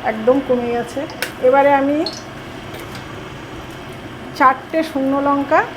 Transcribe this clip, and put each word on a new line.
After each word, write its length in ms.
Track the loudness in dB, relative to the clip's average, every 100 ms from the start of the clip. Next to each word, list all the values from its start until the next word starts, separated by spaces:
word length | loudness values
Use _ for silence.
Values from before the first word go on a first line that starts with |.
একদম 360 | -4 0 4 4 4
কমে 240 | 0 2
গেছে। 300 | -2 -2 -6 -6 -6 -8 2
এবারে 300 | 6 6 6
আমি 320 | 6 4 2 0 -4 -12 -14 -12 -12 -12 -12 -12 -12 -12 -12 -12 -14 -12 -12 -12 -14 -12 -12 -12 -12 -12 4
চারটে 480 | 4 4 -2 -2
শুকনো 380 | 0 0 0 2
লঙ্কা 420 | 2 2 4 2 2